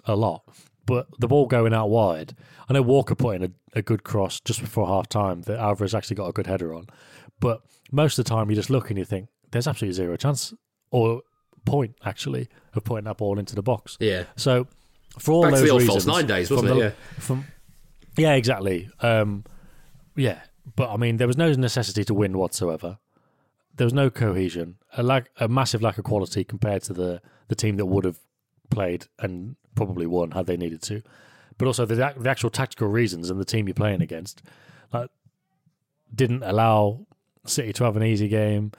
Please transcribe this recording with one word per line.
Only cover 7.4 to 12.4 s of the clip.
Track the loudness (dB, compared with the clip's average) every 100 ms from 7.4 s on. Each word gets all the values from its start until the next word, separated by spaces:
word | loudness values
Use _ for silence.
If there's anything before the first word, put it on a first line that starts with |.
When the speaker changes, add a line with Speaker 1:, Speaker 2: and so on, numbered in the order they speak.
Speaker 1:
But | -2 -2 _ _ _
most | 2 2 0
of | 0
the |
time | 0 2
you | 0
just | 2
look | 0 0
and | -6
you | -4
think, | -6 -8 _ _
"There's | -4 -2
absolutely | -4 -4
zero | -4 -4 -2
chance," | -2 -2 -6 -14 _ _ _
or | 0 2 -2 -10 _ _ _
point, | -2 0 -2 -6
actually, | -10 -8 -6 -6